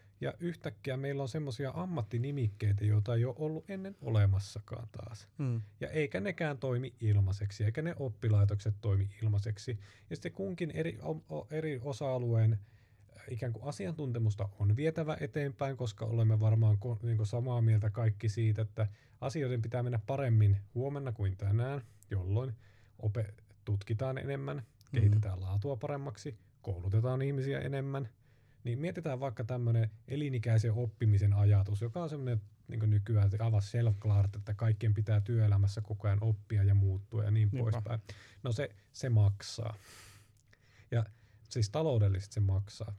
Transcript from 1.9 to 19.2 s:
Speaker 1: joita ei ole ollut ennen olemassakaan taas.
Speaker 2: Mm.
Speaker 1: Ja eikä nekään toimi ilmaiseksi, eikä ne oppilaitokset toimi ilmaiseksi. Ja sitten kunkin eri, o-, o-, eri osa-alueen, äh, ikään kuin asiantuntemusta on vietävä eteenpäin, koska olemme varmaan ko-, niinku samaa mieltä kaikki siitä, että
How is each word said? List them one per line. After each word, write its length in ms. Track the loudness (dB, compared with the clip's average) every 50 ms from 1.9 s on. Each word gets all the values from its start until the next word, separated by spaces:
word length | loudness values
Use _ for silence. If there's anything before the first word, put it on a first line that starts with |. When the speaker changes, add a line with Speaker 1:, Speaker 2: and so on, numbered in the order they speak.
| -4 -4 -4 -4 -4 -4 -2 -2 -2 -2 -2 -2 -2 -2 0 0 0 2 2
Speaker 1:
joita 300 | 2 2 2 2 2 0
ei 100 | 0 0
ole 100 | 0 -2 -4
ollut 320 | -4 -4 -4 -6 -8 -8
ennen 260 | -10 -8 -8 -10 -12 -10
olemassakaan 880 | -4 0 2 4 4 4 4 2 -2 -6 -10 -14 -12 -12 -12 -12 -12 -12 -14
taas. 360 | -14 -14 -14 -14 -16 -18 -16 _ -6
Speaker 2:
Mm. 240 | -4 -2 -2 -4 -6 -8 -12 -12
Speaker 1:
Ja 80 | -10 -6
eikä 320 | -4 -2 -2 -2 -2 -4
nekään 380 | -4 -4 -4 -4 -4 -4 -4 -4
toimi 360 | -4 -2 -2 -2 -4 -6 -8 -2
ilmaiseksi, 640 | 0 2 4 4 4 2 0 -2 -4 -6 -4 -2 -2
eikä 180 | -2 -2 -2 -4
ne 120 | -4 -4 -4
oppilaitokset 760 | -6 -6 -6 -4 0 2 4 4 4 2 2 -2 -2 -4 -4 -2
toimi 300 | -2 0 0 0 0 -2 -4 -4 -2
ilmaiseksi. 560 | 0 0 0 -2 -4 -6 -6 -8 -8 -8 -8 -10 -16 -20 -20 _ -12
Ja 60 | -10
sitten 160 | -10 -8 -10 -8
kunkin 380 | -8 -8 -8 -6 -6 -6 -6
eri, 280 | -4 -4 -4 -6 -6 -6 -6
o-, 340 | -6 -6 -8 -8 -10 -10
o-, 100 | -10 -8 -6
eri 300 | -6 -6 -4 -4 -6 -6 -6
osa-alueen, 680 | -8 -6 -4 -4 -4 -2 -2 0 2 4 4 6 4 4 2 -2 -10 -20 -20 _ _ _ _ _ _ -20
äh, 60 | -20 -14 -12
ikään 220 | -8 -6 -6 -6 -6
kuin 120 | -6 -8
asiantuntemusta 840 | -8 -8 -6 -6 -8 -6 -6 -6 -4 -2 0 0 0 0 0 -4 -8 -4 0
on 180 | 2 2 4
vietävä 400 | 4 2 0 0 0 -2 -4 -4 -4
eteenpäin, 560 | -6 -6 -4 -4 -4 -4 -4 -4 -4 -4 -4
koska 280 | -4 -4 -6 -6 -6 -4
olemme 360 | -2 2 4 4 6 6 6
varmaan 360 | 4 4 6 6 6 6 4
ko-, 300 | 4 2 -2 -4 -4 -2
niinku 180 | 0 0 0 0
samaa 380 | 0 -2 -2 -2 -2 0 2 4
mieltä 280 | 4 4 4 2 0
kaikki 380 | 0 0 0 0 0 0 -2 -2
siitä, 340 | 0 0 0 0 2 0 -2
että 240 | -4 -2 -2 -2 -2 -4 -8 _ _ _ _